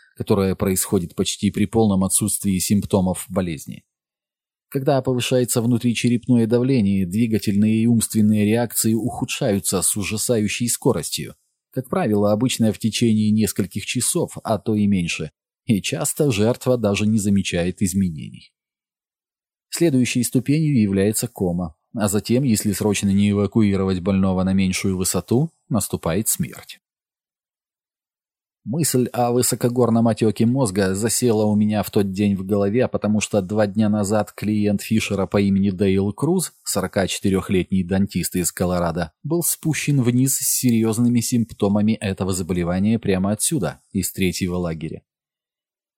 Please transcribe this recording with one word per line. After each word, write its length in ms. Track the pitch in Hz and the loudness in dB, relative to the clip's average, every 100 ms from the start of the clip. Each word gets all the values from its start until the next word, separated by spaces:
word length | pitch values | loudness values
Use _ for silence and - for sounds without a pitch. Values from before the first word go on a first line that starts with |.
| _ - | _ -12
которое 380 | 113 101 95 | 0 2 2
происходит 600 | 90 98 92 - 101 87 | 0 -2 -2 0 -2 -2
почти 360 | - 95 - 101 | -4 -4 -2 -2
при 160 | 95 104 | 0 0
полном 380 | 117 110 95 | 2 2 2
отсутствии 540 | 95 - 104 - 101 92 | 0 -2 -2 -2 -2 -2
симптомов 680 | - 107 - 101 92 90 - | 0 0 2 0 0 -4 -4
болезни. 540 | 92 92 73 - - _ _ _ _ _ _ _ _ _ | -4 -4 -8 -12 -16 _ _ _ _ _ _ _ _ _
Когда 320 | 139 135 139 | -4 0 0
повышается 580 | 131 123 - 127 123 123 | 0 -2 2 2 2 0
внутричерепное 880 | 117 117 120 110 120 120 - 120 110 | 2 2 0 0 2 0 2 2 4
давление, 580 | 120 131 131 98 98 | 2 2 2 2 0
двигательные 800 | 90 104 117 107 - 101 107 110 | 0 0 0 0 0 2 2 2
и 40 | 117 | 2
умственные 600 | 117 - 113 107 107 104 | 2 2 2 2 4 2
реакции 480 | 117 117 - 113 | 2 0 0 0
ухудшаются 880 | 113 120 - 120 - 131 101 - 92 | 0 -2 -6 -6 -4 0 0 0 -2
с 120 | - | 0
ужасающей 760 | 104 92 107 - 120 104 - 120 | -2 -4 -4 0 0 0 -2 -4
скоростью. 640 | - 135 98 76 - 67 - _ _ _ | 0 0 0 -4 -8 -10 -16 _ _ _
Как 200 | - - | -10 -6
правило, 420 | 190 143 104 101 | -2 0 2 2
обычно 400 | 107 127 - 110 | 2 0 0 0
в 60 | 98 | 0
течение 520 | 117 - 117 107 107 | -4 0 2 2 2
нескольких 540 | 107 104 - 95 104 | 2 0 -2 -6 -8
часов, 540 | - 127 - 175 120 - | -6 -4 -2 -2 -4 -6
а 140 | - 107 | -4 -4
то 160 | - | 0
и 120 | 107 101 | 0 2
меньше. 460 | 95 85 - 78 _ _ _ - | 2 0 -6 -10 _ _ _ -2
И 140 | 101 | -2
часто 500 | - 147 143 - 147 | 0 -4 -4 0 0
жертва 460 | 101 107 127 127 123 | 2 0 0 0 0
даже 300 | 104 101 107 | 0 0 2
не 100 | 110 | 2
замечает 640 | 101 101 - 87 90 - | 2 0 0 -2 -2 -2
изменений. 720 | 98 95 92 78 53 - - _ _ _ _ _ _ _ _ _ _ _ _ | -2 0 -2 -4 -12 -16 -20 _ _ _ _ _ _ _ _ _ _ _ _
Следующей 520 | - 170 131 120 127 | 0 2 2 2 0
ступенью 560 | 117 135 117 151 156 135 | 0 -2 0 0 2 2
является 480 | 104 98 101 110 120 | 2 2 2 0 -6
кома, 480 | - 92 87 85 - _ - | -4 -2 -2 -6 -10 _ -4
а 120 | 104 | -2
затем, 340 | 101 - 120 | -2 0 0
если 300 | 139 107 107 | 2 0 0
срочно 360 | 95 104 98 101 | 0 0 0 0
не 220 | 98 104 | 2 2
эвакуировать 680 | 101 101 113 104 98 95 92 | 2 2 2 2 2 0 0
больного 440 | 90 98 95 92 | 0 2 2 0
на 80 | 92 | 0
меньшую 460 | 95 95 92 101 92 | 2 0 0 -2 -2
высоту, 520 | 92 92 - 117 160 _ _ | -2 -4 0 0 0 _ _
наступает 580 | 113 - - 85 90 110 | -4 -2 -4 -2 -2 -2
смерть. 520 | - 65 - - - _ _ _ _ _ _ _ _ _ _ _ _ _ _ _ _ _ _ - | -4 -6 -8 -20 -20 _ _ _ _ _ _ _ _ _ _ _ _ _ _ _ _ _ _ -8
Мысль 420 | 143 151 127 123 | -4 0 0 0
о 200 | - 120 | 0 0
высокогорном 760 | 123 120 120 123 123 117 113 117 | 2 0 0 -2 2 4 6 4
отёке 380 | 110 110 - | 4 0 2
мозга 500 | 117 131 120 95 95 | 2 2 0 2 0
засела 520 | 95 113 - 123 107 107 | 0 -2 0 2 2 2
у 100 | 104 | 2
меня 260 | 107 104 | 2 0
в 80 | 95 | 0
тот 220 | 110 98 | 0 0
день 220 | 95 104 | 2 0
в 100 | 95 | 0
голове, 420 | 95 101 101 113 120 | 0 0 2 0 0
потому 340 | 107 104 107 | -2 0 0
что 200 | - 104 | 0 -2
два 260 | 90 104 104 | 0 0 0
дня 220 | 101 107 | 2 0
назад 440 | 107 98 107 104 | 2 0 0 -2
клиент 500 | - 101 107 104 104 | -6 -2 0 2 0
Фишера 440 | - 110 - 98 92 | 0 -2 0 -2 0
по 140 | 104 | 2
имени 300 | 101 98 101 | 2 2 0
Дейл 420 | 90 98 95 101 | 0 2 2 0
Круз, 400 | - 143 185 - _ | -2 -2 -2 -4 _
сорока 440 | - 101 92 - 90 | -6 -4 -2 -2 -2
четырёхлетний 800 | - 101 95 - 92 82 95 | -2 0 0 0 -2 0 -2
дантист 520 | 87 95 98 92 82 90 | 0 0 0 -2 -4 -4
из 160 | 85 | -4
Колорадо, 600 | - 90 90 85 82 85 _ | -2 -2 0 -2 -4 -6 _
был 200 | 147 170 | -4 -2
спущен 600 | 160 - 156 143 - 143 | -2 -4 -4 -2 0 2
вниз 340 | 120 123 135 - | 2 2 0 0
с 220 | - - | -2 0
серьёзными 600 | 127 113 110 110 120 120 | 2 2 2 2 2 2
симптомами 720 | - 120 110 - 101 104 107 | 0 -2 -2 -2 0 2 2
этого 420 | 110 101 95 95 | 0 -4 -4 -4
заболевания 640 | 92 85 90 85 92 104 113 | -4 -2 -2 -2 0 0 0
прямо 340 | 107 92 98 | 0 0 0
отсюда, 480 | 107 - 160 78 - _ | -2 -2 -2 -4 -8 _
из 200 | 98 90 | -6 -4
третьего 440 | - 92 - 92 90 | -2 -2 -2 -4 -2
лагеря. 460 | 87 82 78 - _ _ _ _ _ _ _ _ _ | -4 -6 -10 -12 _ _ _ _ _ _ _ _ _